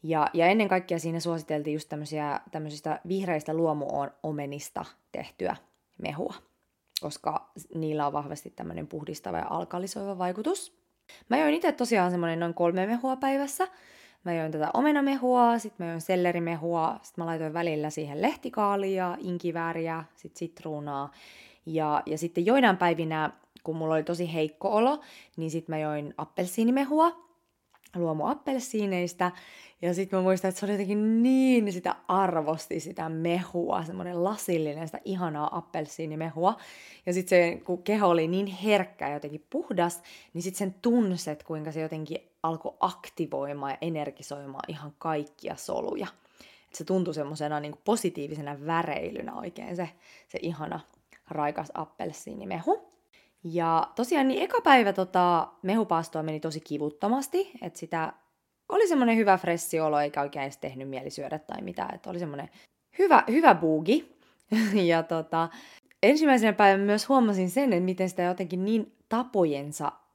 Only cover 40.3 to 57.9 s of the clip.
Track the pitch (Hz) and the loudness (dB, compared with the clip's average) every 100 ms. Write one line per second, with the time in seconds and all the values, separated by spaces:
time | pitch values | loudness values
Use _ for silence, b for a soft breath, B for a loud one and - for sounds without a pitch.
40.3 | 165 185 185 196 190 240 240 208 175 160 | -8 -8 -4 -6 -2 2 4 2 0 -4
41.3 | 151 - 160 151 156 156 156 151 160 _ | -8 -8 -8 -6 -6 -6 -6 -8 -10 _
42.3 | _ 160 160 - - 185 - - - 165 | _ -4 -4 -8 -2 -2 -2 -16 -8 -4
43.3 | 139 139 143 139 - 165 160 143 139 139 | -4 -6 -6 -6 -6 -4 -4 -6 -8 -12
44.3 | 143 139 135 - 156 147 - 165 151 151 | -12 -12 -12 -12 -10 -12 -8 -4 -4 -6
45.3 | _ - - - - - - - _ b | _ -10 -10 -6 -4 -4 -6 -8 _ b
46.3 | b b b b - 156 185 180 156 143 | b b b b -14 -2 0 0 -4 -6
47.3 | 151 147 151 147 147 - 226 185 170 143 | -4 -4 -2 -6 -6 0 0 0 -4 -8
48.3 | 151 143 143 151 165 160 143 - - - | -8 -8 -8 -2 0 0 -4 -6 -8 -8
49.3 | - 180 - - 175 170 _ B B B | -10 -12 -12 -10 -8 -8 _ B B B
50.3 | - - 151 156 170 - _ _ _ _ | -8 -6 -6 -8 -8 -12 _ _ _ _
51.3 | 156 147 156 151 - 156 - 170 151 - | -2 -2 -2 -8 -8 -10 -8 -10 -10 -14
52.3 | - 185 175 208 415 - _ _ b b | -14 -8 -4 0 -2 -2 _ _ b b
53.3 | b 170 170 165 165 - - 240 320 262 | b -4 0 2 2 2 -2 2 4 4
54.3 | 262 370 480 349 269 202 190 185 185 175 | 2 0 2 6 8 6 2 0 4 4
55.3 | 170 - _ 185 220 214 165 165 160 156 | 4 0 _ 0 0 2 0 0 -4 -4
56.3 | 156 160 156 - 147 151 - 202 247 277 | -4 -6 -6 -8 -4 -4 -2 -2 0 0
57.3 | 359 392 - 180 - 160 | -2 -4 -8 -12 -12 -6